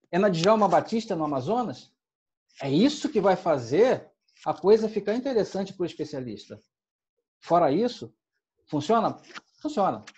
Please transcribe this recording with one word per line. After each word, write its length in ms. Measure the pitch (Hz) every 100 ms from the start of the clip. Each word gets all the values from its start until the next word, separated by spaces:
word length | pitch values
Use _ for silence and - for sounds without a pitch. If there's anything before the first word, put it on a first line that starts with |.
| _
É 80 | 175
na 100 | 208
Djalma 380 | 165 185 220 196
Batista, 480 | 160 - 226 -
no 100 | 170
Amazonas? 680 | 151 135 135 240 202 123 - _ _ _ _ _ _ -
É 80 | 135
isso 400 | 147 277 - -
que 120 | 214
vai 160 | 190 180
fazer 720 | 175 143 113 156 254 156 - _ _ _
a 80 | 156
coisa 360 | 147 185 220 214
ficar 260 | 208 202
interessante 580 | 240 269 226 165 190 196
pro 140 | - 170
especialista. 720 | - 151 139 123 101 - 104 _ _ _ _ _ _ _ _
Fora 300 | - 170 151
isso, 420 | 165 240 - 110 _ _ _ _ _ _
funciona? 500 | 147 147 226 165 - - - - _
Funciona, 420 | 302 214 180 107 -